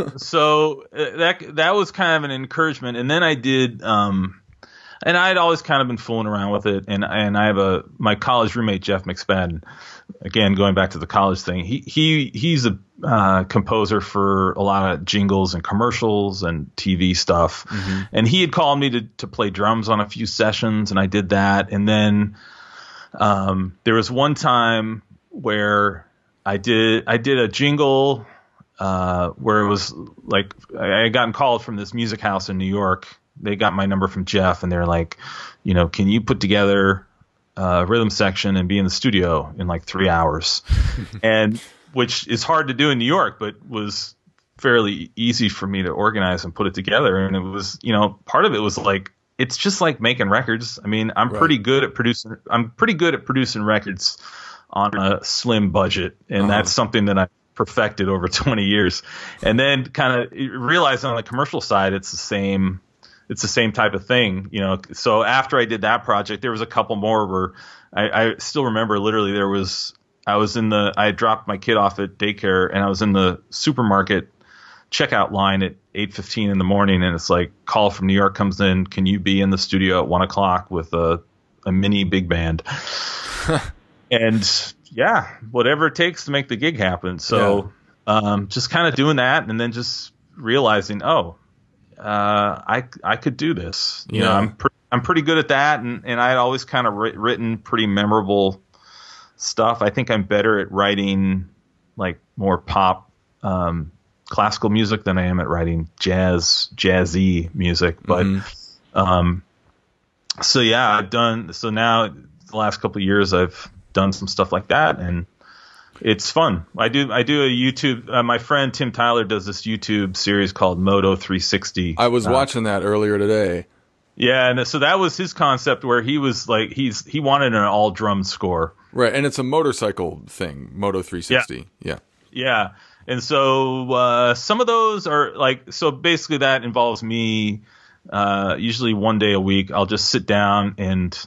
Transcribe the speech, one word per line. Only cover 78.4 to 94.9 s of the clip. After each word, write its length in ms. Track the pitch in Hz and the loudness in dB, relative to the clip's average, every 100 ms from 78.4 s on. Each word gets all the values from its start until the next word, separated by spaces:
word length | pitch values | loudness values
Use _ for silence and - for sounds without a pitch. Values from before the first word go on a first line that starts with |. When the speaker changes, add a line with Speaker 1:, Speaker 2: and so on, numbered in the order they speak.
| 98 92 | -2 2
Speaker 2:
in, 260 | 98 92 90 | 2 2 0
"Can 200 | - 95 | 0 0
you 140 | 101 | 0
be 200 | 92 98 | 2 2
in 100 | 98 | 2
the 80 | 92 | 0
studio 420 | - 95 95 92 | 0 0 2 2
at 60 | 69 | 2
one 140 | 90 | 0
o'clock 480 | 95 - 98 90 - | 0 0 0 0 -2
with 240 | 87 78 | -6 -4
a, 280 | 85 82 85 - _ _ _ 101 | -2 0 0 -4 _ _ _ -2
a 60 | |
mini 320 | 92 101 101 | 0 2 2
big 240 | 92 95 90 | 0 0 0
band?" 340 | 85 82 82 - | 0 0 -2 -6
Speaker 1:
<laughs> 920 | 139 - - - - - - - 156 - - _ _ _ | -10 -8 -10 -8 -10 -10 -8 -4 -4 -4 -12 _ _ _
Speaker 2:
And 640 | 117 113 110 101 - - - _ | 0 2 2 0 -2 -4 -12 _
yeah, 380 | 110 165 214 104 - 110 | -2 0 0 -4 -10 -6
whatever 360 | 123 120 147 160 | 0 2 2 0
it 80 | 156 | 0
takes 300 | 175 165 - | -2 -2 -4
to 60 | |
make 180 | 143 135 | -4 -4
the 80 | 113 | -4
gig 200 | 156 139 | -2 0
happen. 420 | 95 87 92 90 | -2 -2 -4 -8
So, 520 | - 107 104 101 98 - _ _ - | -2 0 2 0 -4 -12 _ _ -2
Speaker 1:
Yeah. 100 | 107 | 0
Speaker 2:
um, 300 | 104 104 98 | 2 0 -2
just 200 | 127 - | -6 -2
kinda 220 | 170 170 | 0 2
doing 240 | 131 143 143 | 2 2 4
that 300 | 123 151 107 | 2 2 0
and 120 | 110 | -4
then 120 | 117 | -4
just 400 | 117 120 - - _ _ - | -4 -8 -10 -14 _ _ -10
realizing, 680 | 113 131 117 104 101 104 | -2 2 4 2 0 -4
"Oh, 320 | 131 160 85 - _ _ _ _ _ - | 0 0 -2 -8 _ _ _ _ _ -14
uh, 60 | 104 104 104 104 104 78 - | -4 0 2 2 0 -2 -2
I, 160 | 117 127 - | -4 -4 -8
I 120 | 90 110 | -4 -2
could 220 | 143 123 | -2 -4
do 160 | 156 | -4
this." 520 | 123 85 - - - - | -4 -6 -6 -6 -8 -6
You 120 | 107 | -2
know, 80 | 95 | 2
Speaker 1:
Yeah. 60 | 98 | 2
Speaker 2:
I'm 180 | 104 - | 0 -2
pre-, 140 | - - _ | -4 -4 _